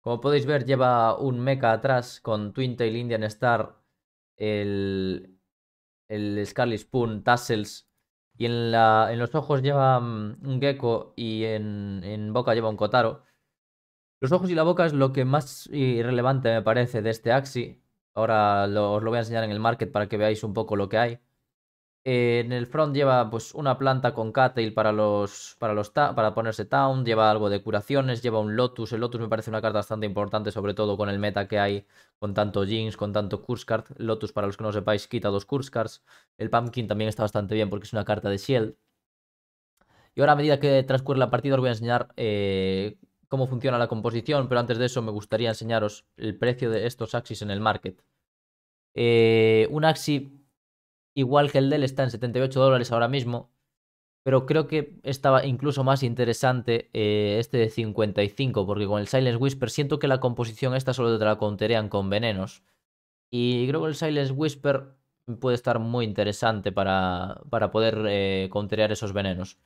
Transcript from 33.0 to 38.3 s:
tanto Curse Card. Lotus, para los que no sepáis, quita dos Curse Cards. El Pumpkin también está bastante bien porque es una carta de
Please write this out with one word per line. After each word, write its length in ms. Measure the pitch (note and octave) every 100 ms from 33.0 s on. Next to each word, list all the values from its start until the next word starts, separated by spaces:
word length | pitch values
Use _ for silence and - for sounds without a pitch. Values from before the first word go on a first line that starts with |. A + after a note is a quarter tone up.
| G2+
tanto 300 | G#2 G2+ G2+
Curse 240 | - A#2+ -
Card. 200 | A2 - -
Lotus, 360 | A2+ A2 G#2
para 120 | - G2+
los 100 | G2
que 80 |
no 80 | G#2+
sepáis, 360 | G#2 G2+ G#2 -
quita 220 | A#2 G#2
dos 180 | G2+ -
Curse 240 | C#3 C#3
Cards. 320 | A#2+ A2 - _ - _ _
El 140 | -
Pumpkin 360 | A#2 A#2+ B2 G#2+
también 220 | G#2 G#2+
está 140 | G#2
bastante 320 | G#2+ A2 G2 G#2+
bien 160 | G2+
porque 160 | G2+ -
es 60 |
una 120 | A2 G2+
carta 240 | G#2
de 80 | G2+